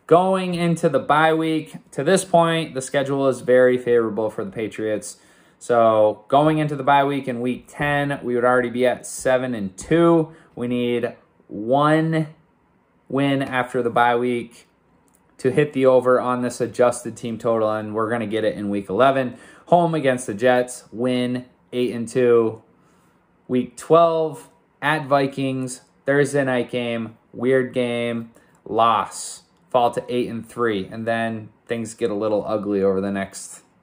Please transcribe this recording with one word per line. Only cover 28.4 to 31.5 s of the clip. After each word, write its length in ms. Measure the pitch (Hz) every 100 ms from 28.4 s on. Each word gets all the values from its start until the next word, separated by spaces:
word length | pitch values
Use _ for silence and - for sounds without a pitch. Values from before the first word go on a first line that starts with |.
| _ _ -
loss, 800 | 107 117 107 92 - - - _ _ _
fall 200 | 123 120
to 120 | - -
eight 220 | 123 104
and 180 | 113 110
three, 400 | - 117 101 95
and 180 | 113 113
then 420 | 117 113 113 107